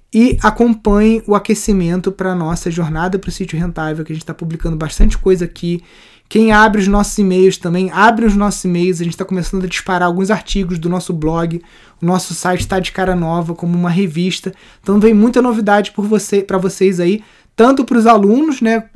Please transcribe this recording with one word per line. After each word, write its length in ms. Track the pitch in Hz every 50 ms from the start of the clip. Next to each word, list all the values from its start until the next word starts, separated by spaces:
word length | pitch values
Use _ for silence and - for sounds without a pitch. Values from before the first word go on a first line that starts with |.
| _ _ -
e 240 | 220 240 254 - -
acompanhem 800 | - 214 214 - 233 240 226 220 - 214 202 208 214 220 226 220 -
o 100 | - 202
aquecimento 760 | 196 202 - 214 208 - - 202 190 175 165 175 185 170 190
pra 240 | 190 - 185 185 185
nossa 340 | 175 165 160 170 - - 180
jornada 480 | 160 175 165 151 156 156 170 185 196
pro 140 | 190 - 175
sítio 260 | - - 190 170 165
rentável, 460 | 156 185 175 170 160 156 156 156 160 156
que 80 | 156
a 40 | 156
gente 100 | 156 -
tá 80 | - 156
publicando 420 | - 170 165 160 165 - 170 165
bastante 420 | 156 160 151 - - - - -
coisa 280 | - - 190 185 170 175
aqui. 380 | 170 - - - 170 175 170 - _ _ - - _ _ _ _
Quem 240 | _ - 220 220 220
abre 300 | 214 208 214 220 202 214
os 60 | 190
nossos 300 | 196 202 208 202 - -
e-mails 400 | - 202 185 185 185 185 190 175
também, 340 | - - 175 170 180 185 180
abre 340 | 151 180 202 233 226 208 233
os 100 | 214 196
nossos 280 | 202 208 202 190 - -
e-mails, 360 | 185 175 175 175 185 180 165
a 20 | 175
gente 140 | 170 160
tá 60 | - 190
começando 400 | - 190 180 165 - - 190 185
a 40 |
disparar 400 | 175 - - - - 185 175 180
alguns 220 | 175 175 185 190 190
artigos 460 | 214 170 - - - 202 190 170 185
do 120 | 165 160 170
nosso 240 | 180 180 - - 180
blog, 480 | 160 151 156 165 165 170 165 165 170 - _ _ - - _ _ _
o 40 | 165
nosso 280 | 170 185 180 - - 170
site 340 | - - 185 180 175 -
tá 120 | - 202 190
de 120 | 185 -
cara 240 | - - 185 185 180
nova, 400 | 175 165 160 165 175 170 165 165
como 220 | - 175 170 175
uma 120 | 175 175 175
revista, 640 | 165 190 202 170 147 170 180 185 175 - - 190 - - - - - _
então 180 | _ - 196 208
vem 140 | 202 226 226
muita 280 | 202 214 247 - 247
novidade 500 | 254 247 226 226 214 208 202 208 202 -
por 140 | - - 202
você, 360 | 208 220 202 202 - 208 196
pra 160 | 196 - 196
vocês 420 | 190 180 190 180 - 185 196 190 170
aí, 240 | 175 175 202 214 - _ _ _ _ _ _
tanto 300 | - 226 254 - 165 240
pros 220 | - - 233 214
alunos, 540 | 233 233 214 196 196 226 269 311 320 262 -
né, 280 | 233 220 226 220 220 - _